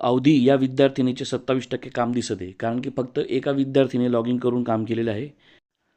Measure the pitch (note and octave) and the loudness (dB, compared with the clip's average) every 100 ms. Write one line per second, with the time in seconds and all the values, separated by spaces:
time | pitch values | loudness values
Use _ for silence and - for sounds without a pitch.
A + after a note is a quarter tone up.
0 | A#2+ B2+ C3 D3+ B2 C#3 C3 C3 C#3 C3+ | 0 2 4 6 6 4 2 4 2 2
1 | B2+ B2+ C#3 B2 - B2+ A#2+ B2 B2+ B2+ | -2 -2 -6 -6 -2 -2 -2 -8 -6 -4
2 | A#2+ B2 A2 G2+ F#2 F#2+ A2+ A#2+ C3+ B2+ | -2 -2 -2 -6 -8 -6 -6 -4 -6 -6
3 | B2 - D#3 C3 C#3+ C#3 C3+ C#3 C3 B2+ | -6 -4 -2 -2 0 0 2 2 2 2
4 | B2 A#2+ A#2 B2 B2 B2 A#2+ A2+ A2 A2+ | 0 0 0 0 0 0 0 -2 -2 -2
5 | A2+ G#2 C#3+ - _ _ _ _ _ | -2 -4 -8 -14 _ _ _ _ _